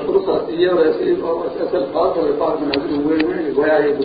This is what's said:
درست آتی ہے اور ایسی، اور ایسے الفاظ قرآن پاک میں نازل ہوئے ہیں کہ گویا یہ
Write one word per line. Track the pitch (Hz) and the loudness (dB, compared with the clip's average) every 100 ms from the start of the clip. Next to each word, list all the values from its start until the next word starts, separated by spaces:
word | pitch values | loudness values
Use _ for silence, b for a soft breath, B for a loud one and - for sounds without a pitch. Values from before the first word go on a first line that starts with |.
| - | 2
درست | - - | 0 0
آتی | - - 165 | -2 -2 0
ہے | 180 | 2
اور | 170 156 | 4 2
ایسی، | - - - | 2 0 0
اور | 170 165 - - | 0 -4 -4 -4
ایسے | 165 185 | -2 -2
الفاظ | - 156 180 | -2 0 0
قرآن | 170 147 - | 2 0 0
پاک | 156 156 | -2 -2
میں | 143 | -2
نازل | 139 - 143 | -2 -2 -2
ہوئے | 147 160 | 0 0
ہیں | 165 185 | 0 -2
کہ | 151 131 | -2 0
گویا | 151 | 2
یہ | 156 147 135 | 2 2 0